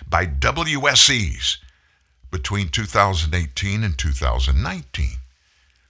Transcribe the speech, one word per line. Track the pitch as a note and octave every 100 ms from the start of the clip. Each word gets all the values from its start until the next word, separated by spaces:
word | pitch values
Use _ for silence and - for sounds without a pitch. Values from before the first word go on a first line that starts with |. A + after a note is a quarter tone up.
| -
by | E2 F2+
W | C#2+ A#2+ C#3+ D#3+ C#3+ C#3
S | B2+ -
Es | B2+ E2+ - - - - _ _ _ _ _ -
between | F2 C#2 G2+ F2+
two | -
thousand | G#2 G#2 G2+ F2+ D#2+
eighteen | F2 D2+ - G2+ G#2+
and | G#2+ D2
two | D2
thousand | C#2 C2 A#1 B1+ C2+
nineteen. | B2+ F#3 - - - - - _ _ _ _ _